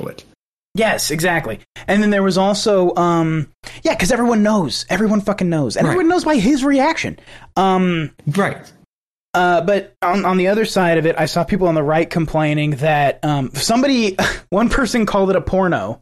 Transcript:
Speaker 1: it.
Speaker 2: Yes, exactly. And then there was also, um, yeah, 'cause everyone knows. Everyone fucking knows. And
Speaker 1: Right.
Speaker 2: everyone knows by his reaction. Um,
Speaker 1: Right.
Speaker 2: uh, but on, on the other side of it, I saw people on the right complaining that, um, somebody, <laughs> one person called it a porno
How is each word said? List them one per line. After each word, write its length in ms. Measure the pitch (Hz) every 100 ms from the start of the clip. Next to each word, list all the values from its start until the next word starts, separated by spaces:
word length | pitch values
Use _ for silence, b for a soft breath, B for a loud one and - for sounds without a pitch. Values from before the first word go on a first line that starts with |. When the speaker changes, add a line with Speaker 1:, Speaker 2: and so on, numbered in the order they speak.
| -
Speaker 1:
it. 180 | - - _ _ _ _ 190
Speaker 2:
Yes, 340 | 220 - -
exactly. 500 | 156 180 165 117 107 - B -
And 160 | 202
then 80 | 208
there 120 | 202
was 140 | 196 180
also, 560 | 196 196 220 196 180 175
um, 520 | 175 170 160 160 147 _ B B
yeah, 120 | 320
'cause 160 | - -
everyone 320 | 247 240 220
knows. 440 | 208 214 147 - -
Everyone 320 | 185 214 214
fucking 280 | 202 196 180
knows. 280 | 160 127 107
And 80 | -
Speaker 1:
Right. 60 |
Speaker 2:
everyone 160 | 370 330
knows 160 | 359
by 120 | 311 302
his 280 | 196 294
reaction. 540 | 277 277 294 320 98 - B B B -
Um, 540 | 190 185 185 170 147 - -
Speaker 1:
Right. 300 | 170 175 - - - _ _ _ _ _
Speaker 2:
uh, 260 | 180 180 175
but 320 | 170 202 196 _
on, 220 | 175 196
on 120 | 175 185
the 120 | 180
other 160 | 208
side 340 | 220 196 175 165
of 80 | 160
it, 80 | 160
I 80 | 156
saw 180 | 175
people 240 | 165 202 175
on 60 | 156
the 60 |
right 260 | 147 156 170
complaining 600 | 175 156 156 156 151 151 135
that, 440 | 156 147 143 -
um, 260 | 151 143 127
somebody, 640 | - - 233 285 254 214 185 190
<laughs> 140 | - -
one 180 | 185 233
person 380 | - 240 247 208
called 240 | 202 190
it 60 | 185
a 40 |
porno 600 | - 190 185 139 98 113